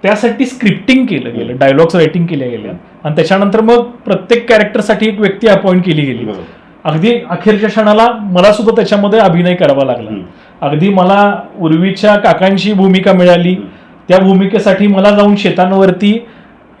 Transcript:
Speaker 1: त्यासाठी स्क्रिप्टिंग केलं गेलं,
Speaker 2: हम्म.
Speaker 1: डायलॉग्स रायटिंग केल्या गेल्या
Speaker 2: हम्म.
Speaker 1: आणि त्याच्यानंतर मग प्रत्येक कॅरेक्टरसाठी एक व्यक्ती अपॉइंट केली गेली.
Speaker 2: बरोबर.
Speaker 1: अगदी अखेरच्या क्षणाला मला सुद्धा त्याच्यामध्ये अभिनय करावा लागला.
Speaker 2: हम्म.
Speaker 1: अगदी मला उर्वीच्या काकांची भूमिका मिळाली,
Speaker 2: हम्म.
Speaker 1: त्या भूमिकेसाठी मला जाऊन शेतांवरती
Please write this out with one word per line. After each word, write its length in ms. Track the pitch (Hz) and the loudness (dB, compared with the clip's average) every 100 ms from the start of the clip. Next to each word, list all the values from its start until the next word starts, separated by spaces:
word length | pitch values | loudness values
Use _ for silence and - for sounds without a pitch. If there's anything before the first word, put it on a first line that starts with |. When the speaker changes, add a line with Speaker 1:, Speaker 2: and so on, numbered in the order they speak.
Speaker 1:
त्यासाठी 440 | 196 208 233 208 247 | -2 0 -2 -2 -6
स्क्रिप्टिंग 600 | - 214 - - 262 247 | -2 -4 -2 0 0 0
केलं 260 | 156 117 | -4 -6
गेलं, 100 | 117 | -10
Speaker 2:
हम्म. 140 | 117 131 | -8 0
Speaker 1:
डायलॉग्स 380 | 139 135 165 180 | 2 4 2 2
रायटिंग 300 | 151 180 170 | 0 0 -4
केल्या 220 | 151 127 | -4 -6
गेल्या 220 | 113 107 | -8 -12
Speaker 2:
हम्म. 360 | - - - 151 | -14 -18 -12 -6
Speaker 1:
आणि 100 | 151 | -2
त्याच्यानंतर 440 | 156 196 202 214 | 0 0 0 0
मग 220 | 220 240 | 2 2
प्रत्येक 680 | 240 - - 180 - 233 233 | 0 -10 -6 -6 -2 -2 2
कॅरेक्टरसाठी 600 | 220 208 208 202 180 220 | 0 0 -4 -2 -2 -2
एक 120 | 208 | 0
व्यक्ती 260 | 202 196 220 | -2 0 2
अपॉइंट 380 | 185 196 185 | 2 2 0
केली 160 | 180 151 | 0 -2
गेली. 240 | 143 113 | -2 -6
Speaker 2:
बरोबर. 180 | 110 95 85 - - - | -8 -10 -14 -20 -20 -10
Speaker 1:
अगदी 300 | 160 156 208 240 - | -6 -2 0 -2 -4
अखेरच्या 380 | 175 214 208 214 | -4 0 0 -2
क्षणाला 400 | 220 208 214 233 226 | 0 0 2 2 0
मला 300 | 208 180 196 | -4 2 2
सुद्धा 220 | 208 220 233 | 2 0 0
त्याच्यामध्ये 420 | 190 202 202 220 | 0 0 0 2
अभिनय 360 | 196 170 175 | 2 2 0
करावा 300 | 180 156 139 | 0 0 0
लागला. 260 | 135 117 107 | -2 -4 -6
Speaker 2:
हम्म. 120 | 104 87 - - - | -12 -12 -20 -20 -10
Speaker 1:
अगदी 280 | 139 151 190 | -6 -2 0
मला 540 | 190 180 202 202 180 - - | 2 2 2 2 -2 -10 -6
उर्वीच्या 580 | 165 160 190 190 208 202 | -2 0 0 0 0 2
काकांची 560 | 196 - 190 196 180 | 2 2 0 0 0
भूमिका 400 | 202 190 185 196 | 0 2 2 2
मिळाली, 420 | 185 180 175 175 | 4 4 4 2
Speaker 2:
हम्म. 120 | 185 - - - - - | -4 -8 -20 -20 -20 0
Speaker 1:
त्या 100 | 185 | 2
भूमिकेसाठी 680 | 190 190 196 208 208 185 202 | 4 2 2 0 0 0 2
मला 240 | 196 202 | 2 2
जाऊन 260 | 208 202 202 | 2 2 2
शेतांवरती 880 | 185 180 180 190 190 180 208 226 - - - _ _ _ | 0 0 0 2 2 2 0 0 -6 -20 -20 _ _ _